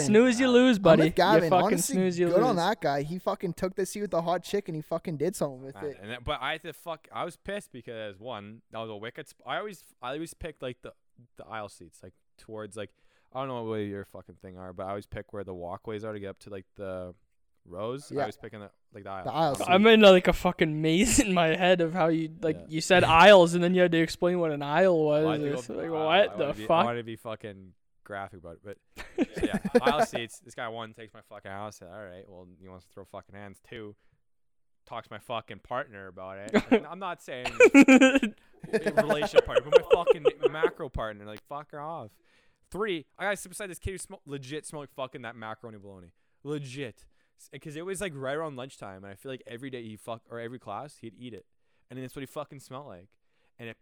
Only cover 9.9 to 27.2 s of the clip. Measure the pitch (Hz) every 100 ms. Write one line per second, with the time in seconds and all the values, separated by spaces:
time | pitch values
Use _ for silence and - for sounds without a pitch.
9.9 | _ 123 147 165 - 165 - 131 123 117
10.9 | - _ _ 120 - - 110 104 - 82
11.9 | _ 95 - _ _ - 107 107 107 101
12.9 | _ _ _ _ 127 135 120 113 110 101
13.9 | 101 95 98 - 87 98 92 92 92 95
14.9 | 101 - 110 - 104 95 90 87 98 113
15.9 | 107 110 107 98 92 104 98 - - 95
16.9 | 92 90 90 _ _ _ _ - 87 110
17.9 | 135 - 135 120 - 113 107 101 _ _
18.9 | 107 98 95 92 139 160 127 180 190 220
19.9 | 220 202 180 180 - 180 - 165 151 160
20.9 | 165 233 247 214 180 160 180 180 180 165
21.9 | 180 160 165 160 160 160 87 85 156 -
22.9 | 180 156 165 190 196 170 175 175 185 180
23.9 | 165 160 - 175 180 165 143 143 156 190
24.9 | 165 151 151 156 151 143 131 120 - 165
25.9 | 156 156 185 208 104 143 107 110 165 117
26.9 | 120 113 110